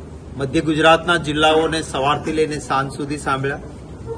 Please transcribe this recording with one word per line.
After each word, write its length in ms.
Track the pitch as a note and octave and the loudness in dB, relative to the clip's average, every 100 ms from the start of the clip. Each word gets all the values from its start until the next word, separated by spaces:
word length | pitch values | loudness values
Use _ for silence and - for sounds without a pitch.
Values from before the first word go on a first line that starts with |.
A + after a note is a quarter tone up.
| - - - - | -12 -14 -10 -4
મધ્ય 240 | C3+ D#3+ | 0 2
ગુજરાતના 560 | D3+ D#3 D#3+ E3 E3 E3+ | 2 4 6 4 4 0
જિલ્લાઓને 640 | D3 D3 D#3 D#3+ D#3+ D#3+ | 0 2 4 4 4 0
સવારથી 500 | D3 C#3+ C3+ D3 D#3 | -4 -2 0 0 -2
લઈને 260 | D#3 D#3 D3 | 0 0 -2
સાંજ 340 | - C#3 C#3 | -2 0 0
સુધી 260 | C3+ D3 D3+ | -4 -6 -4
સાંભળ્યા. 400 | D3 C3+ C#3 C#3+ - - - - - | -2 -2 -2 -4 -8 -14 -14 -12 -10